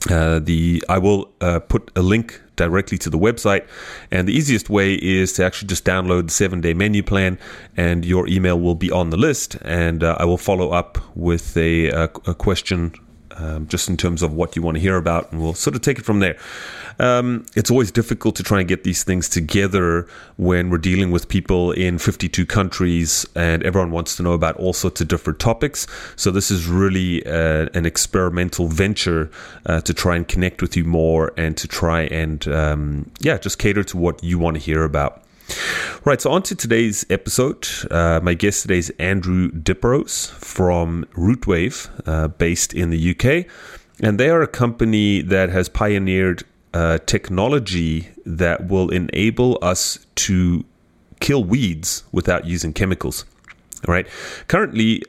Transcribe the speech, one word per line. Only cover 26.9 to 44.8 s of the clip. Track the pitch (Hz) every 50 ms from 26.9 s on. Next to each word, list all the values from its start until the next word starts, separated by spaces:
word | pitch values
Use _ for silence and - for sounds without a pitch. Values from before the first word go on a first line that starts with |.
| 92 92 92 90 85 - -
uh, | - 80 82 82 80 78 78 80 - -
an | 90 82
experimental | 82 - - - - - 95 92 90 87 87 90 85 - - 87
venture, | 80 80 82 95 101 104 - - 92 85 80 76 76 - - - - - - -
uh, | - 82 80
to | - - 80
try | - - 90 87
and | 85 85
connect | - - 90 90 90 - -
with | 92 - -
you | 90 80
more | 82 85 82 80 80 80 80 80 - -
and | - 82 80 78
to | - -
try | - - - 87 82 82 82
and, | 80 - - 80 80 80 78 73 - 76
um, | 73 78 78 76 76 76 73 73 71 71 - - - -
yeah, | - 156 139
just | 98 - 98 -
cater | - - 104 98 104 95
to | - -
what | 87 85 87 80 - 85
you | 85 87
wanna | 85 82 85 78 78
hear | - 78 78 80 80
about. | 76 73 73 71 65 - - _ _ _ _ - - - - - - - - - - - - -
Right, | 143 139 127
so | - 135
on | 151 185 190
to | - 190
today's | - - 113 113 113 117 110 101 - - -
episode. | 95 98 - - - - 127 143 - - - - - - - -
Uh, | - 85 85 85 82 80
my | 87 87 87
guest | 82 - 101 - -
today | - - 92
is | 90 80 - - -
Andrew | 82 92 98 98 87 92 90 92 92 -
Diprose | - 82 78 - 92 - - 117 127 147 - - - - -
from | - - - - - - - 90 90 87 85 85 82 85 85 - - -
Rootwave, | 87 85 104 117 - - 101 90 82 90 123 - - - - - - -
uh, | 82 80 78 78
based | 78 - - 85 85 87 - - - -
in | 78 87 85
the | 82 82
U | 80 90 87
K. | - - 127 151 175 180 - - - - - - - _ _ _ -
And | - 110 104 101
they | 127 151
are | 170 165
a | 147
company | - - - 120 120 117 -